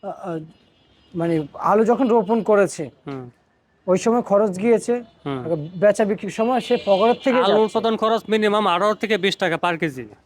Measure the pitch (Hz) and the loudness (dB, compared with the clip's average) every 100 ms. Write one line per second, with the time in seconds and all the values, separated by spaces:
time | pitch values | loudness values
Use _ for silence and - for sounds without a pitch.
0 | 196 - 190 165 160 _ _ _ _ _ | -12 -12 -10 -10 -10 _ _ _ _ _
1 | _ 175 170 165 147 - - 202 220 233 | _ -4 0 0 -2 -4 2 4 4 2
2 | 254 233 190 226 196 208 190 - 143 _ | 2 2 2 -2 2 2 2 -2 -10 _
3 | - 135 123 _ _ _ _ _ - 185 | -12 -12 -12 _ _ _ _ _ -2 0
4 | 233 240 - 202 214 180 220 220 - 240 | 2 -2 2 2 2 0 0 0 0 -6
5 | 233 _ 143 135 127 165 151 180 202 202 | -6 _ -8 -8 -4 -6 -6 0 2 2
6 | 214 202 196 - 226 254 - 240 - 190 | 0 -2 -6 -4 -2 -2 0 -2 2 4
7 | 226 240 269 254 196 208 220 226 220 220 | 4 2 2 2 4 2 2 0 -2 -2
8 | 226 220 - 214 214 208 208 175 202 214 | 0 -2 0 0 2 2 0 2 0 -2
9 | 214 208 190 - 185 160 175 170 165 131 | -2 -2 -2 -2 -2 0 -2 -2 -4 -6
10 | 110 101 | -14 -18